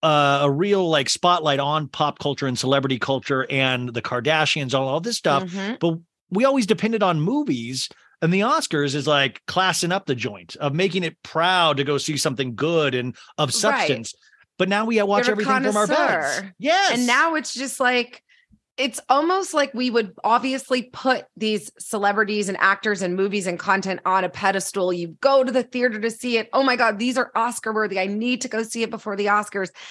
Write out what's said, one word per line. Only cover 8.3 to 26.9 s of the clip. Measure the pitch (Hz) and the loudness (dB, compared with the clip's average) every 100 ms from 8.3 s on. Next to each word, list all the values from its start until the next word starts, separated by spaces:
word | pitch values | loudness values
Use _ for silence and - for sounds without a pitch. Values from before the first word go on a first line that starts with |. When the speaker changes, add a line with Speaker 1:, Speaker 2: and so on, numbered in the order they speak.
Speaker 1:
the | 185 | 2
Oscars | 214 311 - 156 143 | 2 0 -2 -2 -2
is, | 139 143 | -2 2
like, | 147 135 - - | 2 2 -2 -6
classing | - 185 170 175 | 0 2 2 0
up | 190 - | -2 -2
the | |
joint, | 127 117 101 85 - | -4 -4 -8 -16 -6
of | 147 | -4
making | 143 190 185 | 0 0 0
it | 170 - | -4 -8
proud | - - 170 185 165 139 | -8 0 2 4 4 2
to | |
go | 139 143 | 0 0
see | - 147 | -2 -2
something | 156 123 135 | -2 -2 -4
good | 110 147 170 147 | -2 0 2 2
and | 127 123 - - - | 0 -4 -8 -16 -2
of | 147 | -2
Speaker 2:
Right. | |
Speaker 1:
substance. | - 214 262 170 123 113 - _ _ _ _ | 2 2 2 2 0 -4 -16 _ _ _ _
But | 185 | 0
now | 202 226 | 0 0
we | 226 | 0
watch | 202 202 240 | 2 2 2
Speaker 2:
You're | 208 | 0
a | |
Speaker 1:
everything | 214 262 | 0 0
from | 262 208 | 2 0
our | 208 | 2
beds. | 294 | 2
Speaker 2:
connoisseur. | 277 185 143 147 196 _ | 2 0 0 -4 -6 _
Speaker 1:
Yes. | 254 349 392 240 | 0 2 2 0
Speaker 2:
And | 247 | 2
now | 247 330 | 4 2
it's | 320 254 | 0 -4
just | - 262 - | -8 -8 -2
like, | 247 247 240 - _ _ _ _ _ - | 0 0 -2 -10 _ _ _ _ _ -6
it's | 262 - - | -4 -4 2
almost | 269 320 370 370 | 2 4 0 -2
like | 311 277 | -2 -2
we | 247 254 | -2 -2
would | 233 214 - | 0 -2 -4
obviously | - 233 262 262 262 254 | 0 0 0 -6 -2 -4
put | 247 - 262 254 - - | -4 -4 0 0 -2 -6
these | 220 214 214 _ | -2 -2 -6 _
celebrities | - 220 202 202 208 208 196 | -8 -2 0 2 0 0 -2
and | 190 | 2
actors | 190 202 220 202 | 2 2 -2 -2
and | 185 | -2
movies | 185 196 202 185 | -2 0 -2 -4
and | 175 | -6
content | - 196 190 185 - | 0 0 0 -4 0
on | 190 | 0
a | 180 | 0
pedestal. | - 202 196 185 196 185 | 0 0 0 -2 -2 -2
You | 175 170 160 | -2 -6 -2
go | 277 269 | 4 4
to | 262 | 4
the | 254 | 0
theater | 247 254 247 214 | -2 0 -2 0
to | 226 | -6
see | 220 247 233 | -6 -2 -2
it. | 220 | 0
"Oh | - | 0
my | 269 247 | 2 4
God, | 233 | 2